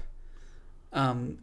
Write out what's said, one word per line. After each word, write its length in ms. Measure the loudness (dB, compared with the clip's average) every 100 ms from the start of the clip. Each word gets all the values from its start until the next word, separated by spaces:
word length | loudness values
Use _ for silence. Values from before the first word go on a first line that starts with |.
| -4 -6 -10 -12 -12 -14 -14 -16 -2
um, 480 | 4 6 6 0 -4